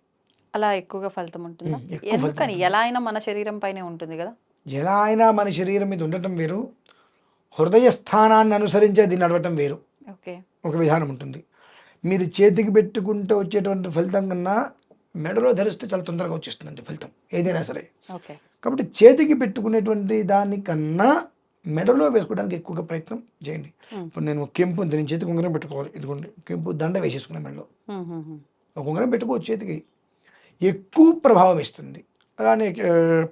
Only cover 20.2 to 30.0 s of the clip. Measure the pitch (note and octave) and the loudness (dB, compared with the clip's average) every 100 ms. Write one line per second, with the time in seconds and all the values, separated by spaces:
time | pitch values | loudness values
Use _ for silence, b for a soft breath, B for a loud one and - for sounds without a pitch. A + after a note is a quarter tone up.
20.2 | F#3 G3 G3+ G3+ G3 D#3 D3+ E3 A3+ D#4 | 0 0 0 -4 -4 -4 -2 2 4 2
21.2 | - _ _ _ E3+ D3+ F#3+ C4 D4+ A#3 | 0 _ _ _ -8 -2 0 2 2 0
22.2 | F3+ A3 - F3 E3 E3+ E3 E3 D#3+ A#3 | 0 -4 -4 -8 -8 -10 -8 -8 -10 -14
23.2 | A#3 _ C#3 D#3 D3 _ _ G#3 E3+ E3 | -16 _ -12 -12 -14 _ _ -14 -12 -6
24.2 | D3+ D3 C#3+ - F3+ F3 F3+ D#3 D3 E3 | -4 -4 -4 -2 0 0 -2 -2 -2 -4
25.2 | E3+ E3+ F3 D#3 D3 C#3+ C#3+ - C#3 C#3+ | -2 -2 -2 -4 -6 -10 -10 -12 -12 -12
26.2 | D#3+ - - F3 E3 D#3+ D#3+ F#3+ D#3 C3 | -12 -18 -12 -8 -6 -4 -4 -2 -4 -6
27.2 | - D#3+ D3 C#3+ - _ - G3+ E3+ E3+ | -10 -14 -14 -16 -18 _ -14 -12 -10 -12
28.2 | D#3 D#3 C#3+ _ _ - C#3+ D#3+ B3 A#3+ | -14 -16 -20 _ _ -12 -6 -2 -2 -2
29.2 | A3+ B3 E3+ A3 G3+ D#3 - _ | -2 -4 -4 -6 -6 -10 -12 _